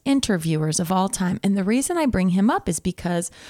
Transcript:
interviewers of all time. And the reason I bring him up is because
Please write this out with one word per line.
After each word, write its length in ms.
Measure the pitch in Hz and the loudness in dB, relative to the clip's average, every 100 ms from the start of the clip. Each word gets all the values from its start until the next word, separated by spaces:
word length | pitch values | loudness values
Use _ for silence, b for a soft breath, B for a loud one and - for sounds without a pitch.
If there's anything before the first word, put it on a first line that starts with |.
| 269 | 0
interviewers 720 | 277 - 185 160 156 156 156 | 0 2 0 0 0 0 -2
of 100 | 170 | 0
all 200 | 185 190 | 0 0
time. 280 | - 180 190 | 0 -2 -2
And 160 | 196 196 | 0 0
the 60 | |
reason 340 | 190 247 277 349 | 2 0 0 0
I 80 | 294 | 0
bring 240 | 190 185 | 2 2
him 180 | 180 214 | 4 4
up 180 | 381 - | 2 0
is 140 | 165 | -4
because 500 | 185 - 175 175 175 - B | -4 -4 -4 -2 -4 -10 B